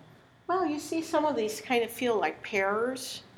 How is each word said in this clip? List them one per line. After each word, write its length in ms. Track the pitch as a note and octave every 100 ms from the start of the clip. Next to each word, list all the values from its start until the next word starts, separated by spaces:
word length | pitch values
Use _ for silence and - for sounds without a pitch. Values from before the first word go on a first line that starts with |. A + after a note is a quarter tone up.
| - - - - -
Well, 200 | F4+ E4
you 120 | D4
see 240 | - E4
some 220 | D#4+ D#4+
of 120 | D4+ B3+
these 240 | G#3+ -
kind 220 | - A#3+
of 80 | A3+
feel 280 | - B3 G#3+
like 240 | D#3+ -
pairs, 800 | - G3+ G3 G#3+ B3 C4 - - -